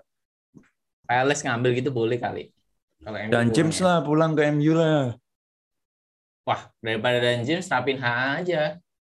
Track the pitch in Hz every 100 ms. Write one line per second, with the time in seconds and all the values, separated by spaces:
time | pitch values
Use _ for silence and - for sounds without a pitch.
0 | _ _ _ _ _ - _ _ _ _
1 | - 123 131 143 143 117 127 123 147 123
2 | 113 120 101 90 - _ _ _ _ _
3 | 110 104 107 120 117 131 160 160 185 170
4 | 143 151 160 151 147 147 151 160 160 151
5 | 127 120 _ _ _ _ _ _ _ _
6 | _ _ _ _ - 110 - _ 113 110
7 | 123 123 120 120 120 170 185 127 139 127
8 | 120 120 135 147 180 160 151 156 _ _